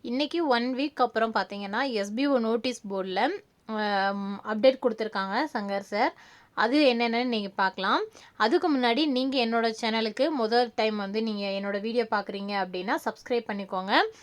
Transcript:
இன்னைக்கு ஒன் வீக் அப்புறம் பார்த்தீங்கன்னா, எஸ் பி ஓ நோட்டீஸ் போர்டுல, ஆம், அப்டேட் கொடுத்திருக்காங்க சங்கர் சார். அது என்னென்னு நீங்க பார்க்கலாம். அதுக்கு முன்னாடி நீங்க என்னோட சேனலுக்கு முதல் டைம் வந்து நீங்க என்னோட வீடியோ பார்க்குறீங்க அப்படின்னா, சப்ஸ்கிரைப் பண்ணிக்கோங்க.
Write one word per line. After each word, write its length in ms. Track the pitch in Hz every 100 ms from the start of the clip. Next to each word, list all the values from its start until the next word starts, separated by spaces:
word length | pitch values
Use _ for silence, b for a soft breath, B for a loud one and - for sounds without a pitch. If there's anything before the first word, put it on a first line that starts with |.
இன்னைக்கு 460 | 247 247 294 330 320
ஒன் 300 | 240 240 247
வீக் 180 | 294
அப்புறம் 400 | - 240 233 226
பார்த்தீங்கன்னா, 580 | 220 190 202 202 208 277
எஸ் 220 | 220 202
பி 120 | 220 285
ஓ 120 | 269
நோட்டீஸ் 480 | 226 233 254 240 202
போர்டுல, 380 | 196 190 185 254 403 - _ -
ஆம், 760 | 214 208 202 196 202 196 202
அப்டேட் 340 | 214 214 254 262
கொடுத்திருக்காங்க 640 | 254 220 220 202 196 208 302
சங்கர் 280 | 233 202 196
சார். 340 | 196 208 277 - B B B
அது 400 | - 226 285 294
என்னென்னு 300 | 233 233 233
நீங்க 240 | 254 226 202
பார்க்கலாம். 560 | 190 190 185 190 277 427 B B _
அதுக்கு 400 | 214 320 359 277
முன்னாடி 300 | 247 233 311
நீங்க 400 | 254 269 269 233
என்னோட 280 | 233 226 220
சேனலுக்கு 500 | 233 226 220 214 294
முதல் 420 | 302 220 233 247
டைம் 220 | - 220 208
வந்து 260 | 196 208
நீங்க 240 | 226 208 202
என்னோட 340 | 196 202 202
வீடியோ 260 | 214 233 226
பார்க்குறீங்க 400 | 214 196 196 196
அப்படின்னா, 440 | 202 185 185 185 302
சப்ஸ்கிரைப் 440 | - 220 - 240 226
பண்ணிக்கோங்க. 440 | 202 190 190 190 254 440 B